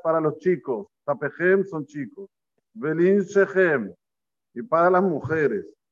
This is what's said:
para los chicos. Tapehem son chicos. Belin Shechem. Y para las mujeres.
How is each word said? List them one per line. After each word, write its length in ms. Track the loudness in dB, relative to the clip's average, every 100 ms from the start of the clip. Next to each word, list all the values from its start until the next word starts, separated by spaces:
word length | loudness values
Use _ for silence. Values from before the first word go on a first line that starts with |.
para 180 | -2 0
los 160 | -2 -2
chicos. 500 | -2 -2 -2 -6 -8 _
Tapehem 600 | -8 -6 -6 -2 2 2 0
son 180 | -6 -10
chicos. 420 | -12 -12 -14 -20 _ _ _ _ -8
Belin 460 | -4 2 4 4
Shechem. 680 | 2 2 2 2 2 2 -2 -12 _ _ _ _ _
Y 80 | -14
para 300 | -2 2 4
las 100 | 4
mujeres. 640 | 2 -2 -4 0 0 -2 -8 -18 _